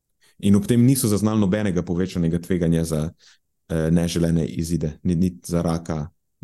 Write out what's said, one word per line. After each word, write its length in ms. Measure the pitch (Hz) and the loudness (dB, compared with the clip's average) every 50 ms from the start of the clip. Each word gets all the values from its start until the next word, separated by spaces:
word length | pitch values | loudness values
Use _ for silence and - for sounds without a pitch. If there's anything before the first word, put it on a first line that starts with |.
| _ _ _ _ _ _ _ - | _ _ _ _ _ _ _ -2
In 160 | 101 101 101 | 2 4 4
ob 140 | 101 101 - | 4 4 4
tem 140 | 120 120 120 | 4 4 6
niso 220 | 131 139 139 123 104 | 4 4 4 2 0
zaznali 320 | 104 90 107 107 110 107 | 0 0 0 0 2 2
nobenega 400 | 104 90 104 107 107 98 85 87 | 2 2 0 0 0 0 -2 -2
povečanega 560 | 85 - 85 87 92 90 - 90 85 82 85 82 | -2 -2 -2 -2 -2 -2 -2 -2 -2 0 -2 -2
tveganja 460 | - - 92 85 85 82 82 82 82 | -2 -2 -2 0 2 2 2 0 0
za, 160 | 78 78 76 78 85 - _ _ - _ _ _ _ _ _ _ - | -2 -2 -4 -4 -6 -8 _ _ -20 _ _ _ _ _ _ _ -6
eh, 220 | 87 80 78 80 | -4 -2 0 2
neželene 560 | 85 85 85 82 - 85 82 82 82 82 73 | 2 2 0 0 0 0 0 0 0 0 -2
izide, 540 | - - - 82 82 85 76 82 76 73 - | -2 -4 -6 -4 -4 -4 -4 -4 -6 -6 -4
ni-, 140 | - 92 87 82 | -2 -2 0 0
niti 320 | 92 90 87 - - - | 0 -2 -2 -6 -8 -4
za 140 | 87 85 85 | -4 -2 -2
raka, 460 | 85 82 82 82 - 80 78 78 90 - _ _ _ _ - | -2 -2 -4 -4 -6 -6 -6 -6 -8 -12 _ _ _ _ -6